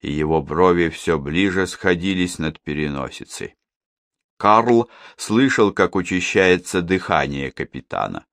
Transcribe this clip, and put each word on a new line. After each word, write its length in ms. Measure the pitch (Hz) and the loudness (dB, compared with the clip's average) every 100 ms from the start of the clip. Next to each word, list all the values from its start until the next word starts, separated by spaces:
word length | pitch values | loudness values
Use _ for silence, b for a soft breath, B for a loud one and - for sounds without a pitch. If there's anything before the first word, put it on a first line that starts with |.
и 80 | 76 | -6
его 300 | 73 76 80 | -4 0 0
брови 480 | 71 76 92 87 85 | -2 2 4 4 0
все 280 | - - 82 | -2 -2 -2
ближе 480 | 69 80 98 92 92 | -2 0 0 0 -4
сходились 720 | - 95 90 92 92 90 - | -4 -2 0 0 -2 -4 -4
над 220 | 80 78 | -8 -8
переносицей. 960 | - 73 76 69 65 - - - 50 _ _ _ _ _ _ _ _ _ | -10 -6 -4 -6 -10 -12 -18 -14 -14 _ _ _ _ _ _ _ _ _
Карл 540 | 101 110 117 117 120 B B B | 4 4 6 2 2 B B B
слышал, 560 | - 107 135 127 104 | -2 2 2 4 2
как 240 | - 92 98 | 4 0 0
учащается 880 | 87 92 - 104 92 90 - 95 | -2 -4 0 2 4 2 0 -4
дыхание 680 | 85 92 - 82 71 69 67 | 0 -2 0 -2 0 -4 -8
капитана. 760 | - - 69 - 50 50 50 _ | -8 -12 -12 -10 -6 -6 -8 _